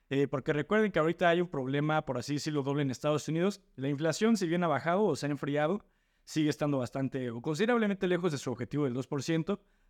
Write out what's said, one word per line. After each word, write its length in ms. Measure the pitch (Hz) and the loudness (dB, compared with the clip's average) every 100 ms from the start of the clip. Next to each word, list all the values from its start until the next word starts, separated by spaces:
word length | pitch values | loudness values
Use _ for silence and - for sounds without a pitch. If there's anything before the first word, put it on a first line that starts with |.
| _ | _
Eh, 200 | 139 139 | 0 0
porque 240 | 139 127 | 0 -2
recuerden 400 | 147 147 214 214 | -2 2 2 2
que 60 | 180 | 2
ahorita 280 | 156 170 175 | 0 2 2
hay 140 | 170 | 2
un 80 | 175 | 0
problema, 560 | 147 131 139 151 156 151 | -4 -2 0 2 0 0
por 120 | 123 | -6
así 180 | 120 143 | -4 -4
decirlo, 280 | 160 151 | -2 -2
doble 200 | 139 139 | 0 0
en 60 | 139 | -2
Estados 380 | 120 151 151 - | -2 0 0 0
Unidos. 340 | 160 185 202 _ - | 0 0 -2 _ -8
La 140 | 135 | -4
inflación, 480 | 139 160 151 220 226 | 0 0 2 2 2
si 100 | 180 | 2
bien 160 | 175 | 0
ha 40 | 175 | 2
bajado 360 | 139 151 180 | 0 0 2
o 120 | 214 139 | 2 0
se 100 | 143 | -2
ha 20 | |
enfriado, 560 | 143 143 143 151 202 - _ _ _ | -4 -2 0 0 -2 -6 _ _ _
sigue 260 | - - 151 | -6 0 0
estando 280 | 147 151 139 | 2 0 0
bastante 520 | 120 135 135 135 127 | -2 -4 -4 -4 -6
o 100 | 117 | -4
considerablemente 640 | 131 151 220 240 208 196 185 | -4 0 2 2 2 0 0
lejos 240 | 180 175 | 2 2
de 60 | 139 | -2
su 120 | - | -4
objetivo 360 | 120 120 143 143 | -4 -4 -2 0
del 80 | |
dos 140 | 123 131 | -2 -4
por 140 | 147 | -4
ciento. 400 | 123 165 160 202 _ _ _ | 0 0 0 -4 _ _ _